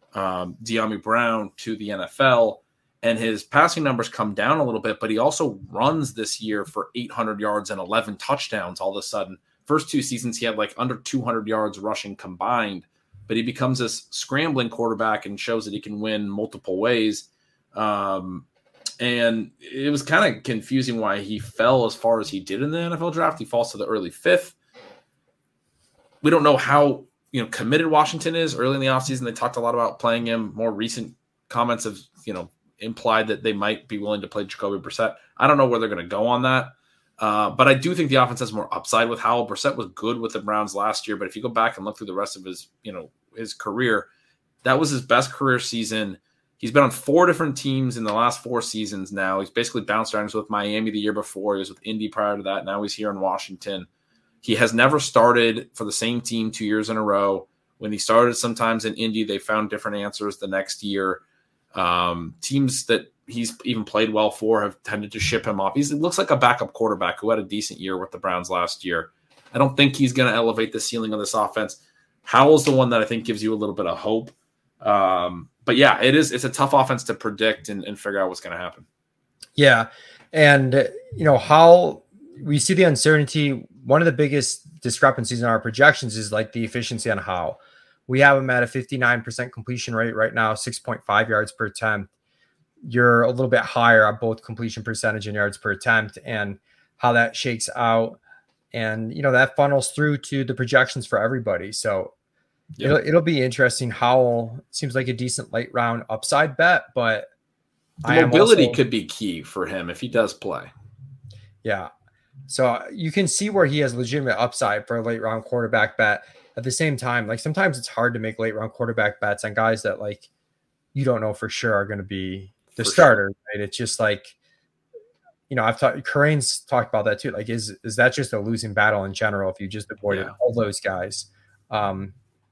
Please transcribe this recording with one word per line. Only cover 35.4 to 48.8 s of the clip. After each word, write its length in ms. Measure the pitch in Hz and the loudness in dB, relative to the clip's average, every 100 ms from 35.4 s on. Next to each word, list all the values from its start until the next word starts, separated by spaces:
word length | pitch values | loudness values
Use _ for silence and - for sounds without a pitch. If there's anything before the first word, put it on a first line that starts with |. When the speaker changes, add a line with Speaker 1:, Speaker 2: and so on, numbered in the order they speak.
| 139 | 4
Speaker 1:
don't 100 | 143 | 4
know 100 | 135 | 4
where 120 | 117 | 2
they're 100 | 110 | -2
gonna 140 | 95 | -4
go 240 | 87 101 113 | -6 -2 0
on 160 | 123 | 0
that. 240 | 127 131 131 - _ _ _ - | 2 0 -2 -10 _ _ _ -6
Uh, 320 | 107 104 104 | -2 0 0
but 180 | 127 131 | 4 4
I 60 | |
do 220 | 135 165 180 | 4 2 -2
think 140 | 156 | 0
the 80 | 135 | 2
offense 240 | 123 120 | 2 0
has 100 | 120 | -6
more 220 | 104 - | -6 -6
upside 340 | - - 113 117 | -8 -2 0 0
with 120 | 113 | 0
Howell. 280 | 113 120 107 | 0 0 -2
Brissett 300 | 98 143 - | -4 -4 -4
was 100 | 98 - | -8 -6
good 240 | 110 120 | -4 -4
with 140 | 113 | -6
the 80 | 110 | -6
Browns 340 | 98 107 104 98 | -4 -4 -4 -4
last 320 | 104 110 - | -4 -4 -6
year, 80 | 101 | -8
but 120 | 95 | -8
if 80 | 107 | -8
you 60 | |
go 60 | 123 | -6
back 300 | 113 113 - | -2 -2 -2
and 80 | 98 | -10
look 120 | 101 | -12
through 100 | 104 | -10
the 60 | |
rest 220 | 92 101 98 | -6 -8 -8
of 80 | |
his, 240 | 92 90 - _ | -14 -16 -18 _
you 80 | 110 | -16
know, 180 | 92 76 _ _ - | -14 -16 _ _ -14
his 160 | 113 | -14
career, 540 | - 107 104 127 107 - _ _ _ _ _ | -12 -8 -2 0 0 -2 _ _ _ _ _
that 140 | - 131 | 0 2
was 120 | 156 | 2
his 120 | 135 | -2
best 300 | - 120 127 | 2 2 2
career 260 | - 139 123 | -2 0 0
season. 600 | - 117 107 110 101 90 _ _ _ _ | -2 -6 -4 -2 -4 -8 _ _ _ _
He's 140 | 113 | 0
been 120 | 135 | 4
on 80 | 139 | 4
four 340 | - - 156 180 | 2 2 4 4
different 320 | 127 160 135 | 2 -2 -4
teams 380 | 139 135 131 117 | -2 -2 -2 -2
in 80 | |
the 80 | 107 | -2
last 320 | 107 120 117 | 0 0 0
four 180 | 120 120 | -4 -4
seasons 520 | 113 110 | -4 -6